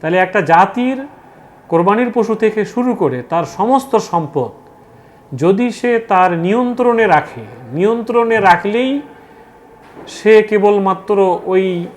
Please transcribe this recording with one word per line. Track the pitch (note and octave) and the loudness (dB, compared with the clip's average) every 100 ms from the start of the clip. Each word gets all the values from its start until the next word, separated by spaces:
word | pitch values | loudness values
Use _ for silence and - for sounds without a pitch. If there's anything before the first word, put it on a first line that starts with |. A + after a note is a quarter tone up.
তাহলে | D#3 F3+ | 0 0
একটা | F#3 G#3 | 0 0
জাতির | D#3 E3 G3 B3 B3 C4 C#4 - - - - - - | 2 4 4 0 -4 -4 -10 -18 -20 -20 -20 -20 -4
কোরবানির | E3 F3 G#3+ B3 | 0 2 2 0
পশু | A#3+ A3 | 0 -2
থেকে | A3 A3 A3 | 0 -2 -2
শুরু | G3+ - B3 | -4 -2 -2
করে | A#3 D#3+ B2+ | -2 -2 -4
তার | B2 E3 | -4 -4
সমস্ত | D#3+ - G#3 C4+ C4 A3 | -4 -4 0 0 0 -2
সম্পদ | - E3+ D3+ D3 A#2 - - - - - - - - C3 | -2 -4 -4 -4 -6 -8 -20 -20 -20 -20 -20 -20 -16 -2
যদি | D#3 G3 B3 | 0 2 0
সে | A3+ A#3+ A#3 | -2 -2 -2
তার | A3+ F#3+ F#3 E3+ | 0 2 2 2
নিয়ন্ত্রণে | E3+ A3 B3 A#3+ B3 A3+ A3 | 0 0 0 0 0 2 4
রাখে, | D#3+ - - A2 - A#2+ | 2 0 -12 -18 -18 -10
নিয়ন্ত্রণে | C#3 G3 A#3 A3+ A#3+ A#3 A3+ | -2 0 0 -2 0 0 2
রাখলেই | G3 F3+ G3+ A3 C4 C#4+ - - - - - - - - - - - | 4 2 2 -2 -2 -4 -6 -20 -20 -20 -20 -20 -20 -20 -20 -20 -20
সে | - G#3 G#3+ | -4 4 6
কেবলমাত্র | G#3+ G#3+ G3+ G#3 F#3+ F#3 - G#3 F#3+ F3 | 6 2 2 2 0 -2 -2 0 2 0
ওই | - F#3+ F#3+ F3 E3+ | 0 0 0 -4 -6